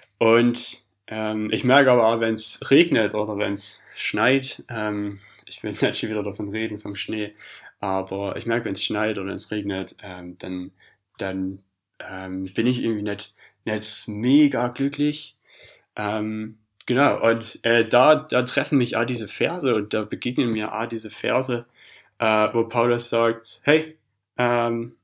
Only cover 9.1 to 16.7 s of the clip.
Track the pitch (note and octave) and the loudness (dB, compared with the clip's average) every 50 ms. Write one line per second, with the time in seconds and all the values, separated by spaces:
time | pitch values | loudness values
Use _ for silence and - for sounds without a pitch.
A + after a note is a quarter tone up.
9.1 | G#2+ G2 F#2+ F#2+ G2 G2 - - G#2+ G#2+ G2+ G2+ F#2+ F#2+ F#2 - - - - G2 | -2 -4 -6 -6 -6 -8 -6 -6 -6 -6 -4 -4 -4 -4 -6 -8 -14 -18 -16 -16
10.1 | F2+ F2+ F2 F2 F2 _ - F#2 F#2 F#2 F2+ F#2+ _ _ _ _ _ _ _ _ | -14 -14 -14 -16 -14 _ -10 -10 -8 -8 -10 -12 _ _ _ _ _ _ _ _
11.1 | _ - G2+ F#2+ F#2 F#2+ F#2+ F#2+ F#2+ F#2+ _ _ _ _ _ _ _ _ - - | _ -8 -6 -6 -4 -4 -4 -6 -8 -10 _ _ _ _ _ _ _ _ -16 -14
12.1 | F#2+ F#2+ F#2+ F#2 F#2 F#2+ F#2+ F#2+ - - A2+ B2 B2+ B2+ A2+ A2+ A2 G#2 G2+ G#2 | -12 -12 -10 -8 -8 -8 -8 -6 -4 -2 0 0 0 0 -2 -2 -2 -2 -4 -4
13.1 | G2+ - - - _ _ - _ _ _ _ A2 G#2+ G#2+ G#2 - - - - - | -6 -6 -10 -18 _ _ -20 _ _ _ _ -4 -4 -2 -2 -4 -4 -4 -6 -8
14.1 | G#2 G#2 A#2 B2 C3+ D3+ D3+ C#3+ C#3 A#2+ B2 B2 B2 - C3+ C#3 C#3 - D3 D3 | -6 -2 2 4 6 6 6 4 4 0 -2 -2 -2 -2 -4 -4 -2 -2 -2 -2
15.1 | D3 - - - _ _ _ _ _ - - - - _ _ _ _ - G#2+ G#2 | -2 -4 -12 -16 _ _ _ _ _ -20 -20 -20 -20 _ _ _ _ -6 -4 -4
16.1 | G#2+ A2 A2 G#2+ G#2+ G#2+ A2 A2+ - _ _ _ | -2 -2 -4 -4 -6 -6 -8 -10 -12 _ _ _